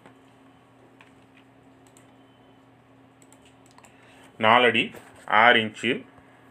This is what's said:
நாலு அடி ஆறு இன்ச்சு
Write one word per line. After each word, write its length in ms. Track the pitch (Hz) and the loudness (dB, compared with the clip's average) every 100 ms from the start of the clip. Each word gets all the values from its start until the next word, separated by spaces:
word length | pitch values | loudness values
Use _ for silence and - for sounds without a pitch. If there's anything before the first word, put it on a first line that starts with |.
| - - _ _ _ _ _ _ _ - - _ _ _ _ _ _ _ _ _ _ _ _ _ - _ _ _ _ _ _ _ _ _ _ _ _ _ - - - - - - | -20 -20 _ _ _ _ _ _ _ -20 -20 _ _ _ _ _ _ _ _ _ _ _ _ _ -20 _ _ _ _ _ _ _ _ _ _ _ _ _ -20 -20 -20 -20 -20 -4
நாலு 260 | 110 120 | 2 2
அடி 300 | 123 113 190 - - - - | 2 -2 -6 -10 -20 -20 -4
ஆறு 340 | 107 117 120 | 2 2 2
இன்ச்சு 440 | 110 104 113 139 - - - - _ | -2 -8 -8 -8 -12 -20 -20 -20 _